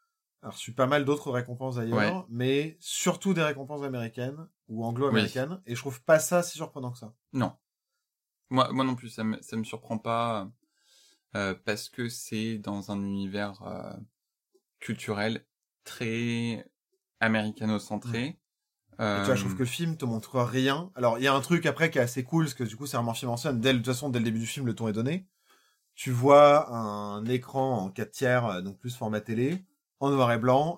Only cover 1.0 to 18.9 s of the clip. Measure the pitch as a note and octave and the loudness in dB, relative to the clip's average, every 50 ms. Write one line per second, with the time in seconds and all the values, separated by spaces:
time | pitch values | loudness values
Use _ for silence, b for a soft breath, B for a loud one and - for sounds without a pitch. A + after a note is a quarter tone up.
1 | C#3 C3+ D3 C#3+ - D3 B2 B2 B2 B2+ B2 B2 C3 C3 B2 A#2+ A2+ A2+ A2+ A2 | 4 2 0 0 -2 -2 -4 -4 -4 -4 -8 -6 -6 -4 -4 -4 -2 0 2 2
2 | G#2 G#2 - F#3 F#3 - A#2 A#2+ B2 C3 C3+ C#3+ D3+ D#3+ D#3+ - - - - - | 2 2 0 -2 -6 -8 -4 -2 0 2 2 2 0 -2 -6 -12 -10 -8 -6 0
3 | - F3+ E3+ - - G3 F#3 E3 D#3 D3+ C#3+ C3 C3+ C3 D3 C#3+ C#3 C3+ B2+ A#2+ | 0 0 0 2 0 0 2 2 2 0 0 -4 -8 -10 -8 -6 -6 -4 -4 -4
4 | A#2 A2+ B2 B2+ B2 C3 C#3+ D#3 E3 - _ _ _ - A2 A2+ A2+ A#2 A#2+ B2 | -4 -6 -4 -6 -6 -6 -6 -10 -14 -18 _ _ _ -10 -6 -4 -4 -2 0 0
5 | C#3 C#3 A2+ A2 G#2 - - B2+ C3 D3+ F#3 F#3 - - A#2+ A#2+ - C#3 B2 - | 2 2 4 2 2 0 -2 -4 -4 -4 -6 -10 -10 -8 -8 -8 -6 -8 -10 -4
6 | - - D#3+ D#3 D#3 - F3+ F3 E3+ E3+ - D3+ D#3+ - - C#3+ B2+ B2 B2 - | 2 4 4 4 4 2 2 2 2 0 -4 -8 -10 -10 -8 -8 -8 -8 -10 -10
7 | A#2 A2 - _ _ _ - C3 A2+ E2+ - _ _ _ _ _ _ _ _ _ | -14 -18 -20 _ _ _ -2 -2 -2 -2 -2 _ _ _ _ _ _ _ _ _
8 | _ _ _ _ _ _ _ _ _ _ B2+ C3 B2+ B2+ C3 C3 C3 C3 B2+ B2 | _ _ _ _ _ _ _ _ _ _ 2 2 2 4 2 0 0 0 -2 -4
9 | B2 A2+ - - A2 A2 G#2+ - - - A2 A2+ A2 - - A2+ - - A#2 G#2+ | -8 -12 -8 -4 -4 -4 -4 -4 -8 -8 -6 -6 -6 -6 -8 -12 -8 -6 -6 -4
10 | - A#2+ A2+ A#2 A#2 A#2 A2+ G#2 F#2+ G2+ - _ _ b b b b b b b | -2 -2 0 0 0 0 -2 -4 -6 -8 -12 _ _ b b b b b b b
11 | b b b b _ _ - G#2 G2+ F#2+ F#2 - _ - G#2 - - - - - | b b b b _ _ -6 -4 -2 -2 -4 -4 _ -4 -4 -4 -6 -10 -8 -8
12 | A#2+ A#2 A#2+ - - - A2+ G#2+ A2 A2+ A2+ G#2+ G2+ G2+ G2+ G2+ F#2+ G#2 G2+ G2+ | -6 -6 -6 -10 -10 -6 -4 -4 -4 -4 -4 -6 -6 -6 -8 -6 -6 -6 -6 -6
13 | G2 G2 G2 G2 G2 F#2+ F#2+ G#2 G#2 G2+ G2 G#2 G#2 G2 F#2 F2+ - - - - | -4 -4 -4 -4 -4 -4 -4 -6 -6 -6 -8 -12 -12 -12 -10 -10 -10 -12 -12 -14
14 | G#2+ - _ _ _ _ _ _ _ _ _ _ _ _ _ _ - - A2+ - | -16 -18 _ _ _ _ _ _ _ _ _ _ _ _ _ _ -10 -8 -8 -8
15 | - - G#2+ G2+ G#2 A2 A#2 B2 - _ _ _ _ _ _ _ _ - - - | -6 -6 -4 -2 -2 -2 -2 -4 -8 _ _ _ _ _ _ _ _ -18 -10 -6
16 | B2 A2+ A2+ A#2 A#2+ A#2 A#2 A#2 A#2 A#2 A2+ - - - _ _ _ _ _ _ | -4 -4 -2 -2 -2 -2 -2 -2 -2 -2 -4 -6 -8 -14 _ _ _ _ _ _
17 | _ _ _ _ A#2 A2+ A2 A2 G#2+ G#2+ G#2 - A2 G#2+ G#2+ G2+ - - G#2+ G#2+ | _ _ _ _ 2 2 4 2 2 0 -2 -2 0 0 0 0 -2 -6 -8 -8
18 | - B2 A2+ A#2 B2 D#3 - - _ _ _ _ _ _ _ _ _ _ | -6 -6 -4 -4 -4 -6 -8 -12 _ _ _ _ _ _ _ _ _ _